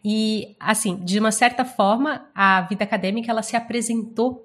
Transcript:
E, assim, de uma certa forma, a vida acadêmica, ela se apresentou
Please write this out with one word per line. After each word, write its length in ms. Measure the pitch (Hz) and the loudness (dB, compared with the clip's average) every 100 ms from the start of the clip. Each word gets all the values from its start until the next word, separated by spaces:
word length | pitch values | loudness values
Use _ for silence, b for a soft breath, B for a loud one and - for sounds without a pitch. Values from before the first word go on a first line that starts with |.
E, 520 | 208 220 220 214 - - | -4 0 0 -2 -6 -8
assim, 380 | - 214 202 185 | -2 -2 -2 -4
de 200 | 180 208 | -2 0
uma 120 | 220 | 2
certa 320 | 214 247 247 | 4 2 2
forma, 640 | 254 - 196 233 302 262 - 196 | -4 2 2 4 0 -4 -10 2
a 260 | 196 190 | 4 4
vida 200 | 175 202 | 0 -4
acadêmica, 480 | 202 208 185 226 226 | -2 -2 -2 -4 -2
ela 100 | 220 | -4
se 140 | 214 233 | -2 -4
apresentou 800 | 233 240 226 226 202 - 254 254 | -2 -4 -2 -4 -4 -2 -2 -2